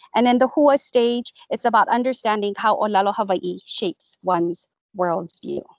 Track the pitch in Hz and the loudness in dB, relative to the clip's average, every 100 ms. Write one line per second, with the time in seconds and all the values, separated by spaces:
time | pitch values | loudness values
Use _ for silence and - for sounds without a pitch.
0 | - 226 247 247 254 - 294 277 - 247 | -6 0 2 4 2 4 4 2 0 0
1 | 233 240 - - - 220 240 220 - 240 | 0 -2 -6 -14 -8 -4 0 2 2 0
2 | 247 254 220 214 202 202 220 - 214 196 | -2 -2 -2 -2 -2 -2 0 0 0 0
3 | 202 208 196 185 180 185 - - 190 - | 0 0 -2 -2 -4 -10 -10 -6 -6 -8
4 | - - 180 175 170 175 _ _ _ 196 | -16 -10 -2 0 0 -4 _ _ _ -4
5 | 180 165 170 - - 143 - | -2 -2 -6 -14 -10 -10 -10